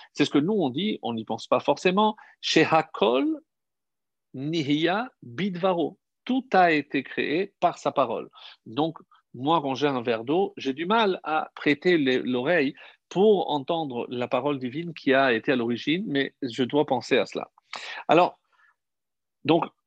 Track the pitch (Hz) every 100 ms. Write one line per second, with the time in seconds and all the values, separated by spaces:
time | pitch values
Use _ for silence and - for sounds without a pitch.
0 | - - 143 - 160 220 143 123 208 -
1 | 117 113 110 113 - 127 - 143 185 185
2 | 214 220 - _ - 165 151 160 - -
3 | 196 269 302 302 - _ _ _ _ _
4 | _ _ _ 131 143 165 139 151 165 196
5 | 254 _ 123 120 202 175 190 175 151 -
6 | _ _ - 262 - 190 175 151 - 143
7 | - - 117 156 202 _ 170 - 143 143
8 | 120 95 - - - - - 113 160 -
9 | _ _ _ 120 135 165 143 127 143 127
10 | 120 113 117 170 196 - 135 131 175 226
11 | 208 175 - 156 - - 147 143 180 170
12 | 135 127 - 123 135 175 139 - - _
13 | - 170 214 196 - 147 131 165 151 120
14 | - 123 120 127 143 139 127 139 170 156
15 | 139 131 135 113 - 127 117 113 - 170
16 | 214 139 131 - 131 113 123 147 147 127
17 | - 127 95 - - _ _ - - -
18 | - 160 180 - _ _ _ _ _ _
19 | _ _ _ _ - 165 - _